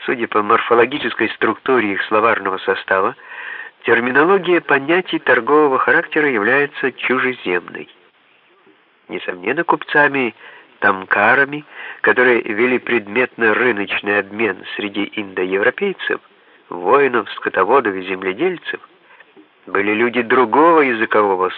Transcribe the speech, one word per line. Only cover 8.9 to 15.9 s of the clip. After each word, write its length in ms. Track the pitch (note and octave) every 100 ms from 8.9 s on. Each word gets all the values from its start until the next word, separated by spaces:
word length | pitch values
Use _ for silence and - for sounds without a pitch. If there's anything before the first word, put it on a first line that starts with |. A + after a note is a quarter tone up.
| _ -
Несомненно, 560 | F#2 - F2+ F#2 D3
купцами-тамкарами, 2000 | E3 D#3 - D3+ D3 C#3 B2 - - - - - G2+ G2 F#2 G#2 G#2+ C3 C#3 D3 D3 - - -
которые 420 | - G#2+ B2+ A#2+
вели 360 | - G#2 B2 B2
предметно-рыночный 1400 | - A#2+ G2+ A2+ B2 - A2+ G#2+ B2 G#2 F#2+ - G2+ G#2
обмен 440 | G2 G#2 A2 F#2+ F#2 -
среди 360 | G2+ G2+ G2 -
индоевропейцев, 1040 | G2 F#2+ F#2 F#2+ A2 - G3+